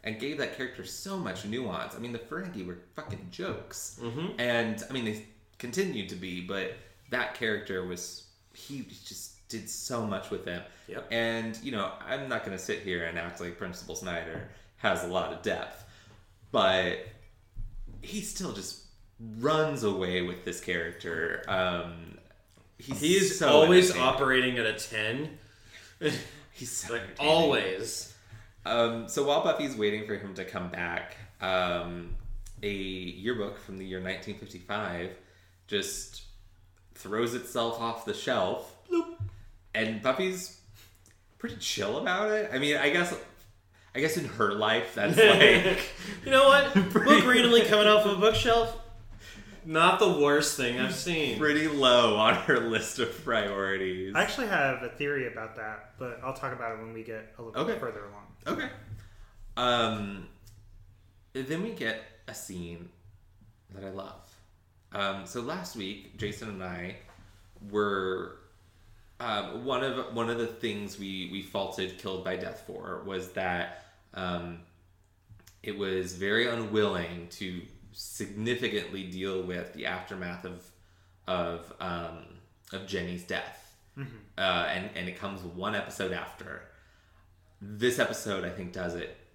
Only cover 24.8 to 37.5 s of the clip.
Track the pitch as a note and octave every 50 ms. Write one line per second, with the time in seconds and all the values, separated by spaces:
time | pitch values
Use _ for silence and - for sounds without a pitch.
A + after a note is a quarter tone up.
24.8 | - - A2+ A2 G#2+ A2 A#2 C3+ D3+ D#3 - - - - - - - - - -
25.8 | - - - _ E3+ D3+ B2 A#2 - - - - - - - - B2 A#2 - -
26.8 | - - A#2 A2 F#2 F#2+ - - C#3+ D3+ D#3+ E3 E3 D3 C3 A2 G2 F#2+ F#2+ G2
27.8 | A2+ A2+ - - - - - - - - - - - - - - - - A#2 A#2+
28.8 | A#2 A#2 A#2 A#2 A2+ - - D3 C#3 C#3+ C#3+ D#3 - - - - D3 C3+ B2 G#2+
29.8 | G#2+ G#2 G#2 G#2+ G#2+ - G#2 F#2 G2+ G2 F#2 F#2+ F#2 - - F#2+ F2 F2 - F2+
30.8 | F2 E2+ F2 - - - - - - - - - F#2+ F#2+ F#2 F#2 F#2 F2 F2 F2
31.8 | E2+ E2+ F2 F2 E2+ F2 - - - - - - - - - - - G2+ G2+ G2
32.8 | G2 F#2+ F#2+ F#2 F2+ F2 D#2+ F2 F#2+ A#2+ B2 A2 G2+ F#2+ - - - - F#2+ F#2+
33.8 | F#2+ F#2+ F#2 F#2 F2+ F#2 F#2+ - - A2 G2 - G#2+ F#2+ - F2 F2 - G2+ G#2+
34.8 | G#2 F#2 F2 E2+ F2 F#2 - - - - - - - _ _ _ _ - G#2 G2+
35.8 | F#2+ - - - - - - - - - - - - - - - - - _ _
36.8 | _ - - - - F#2+ G#2 A2+ A#2+ A#2 A#2+ A#2 - -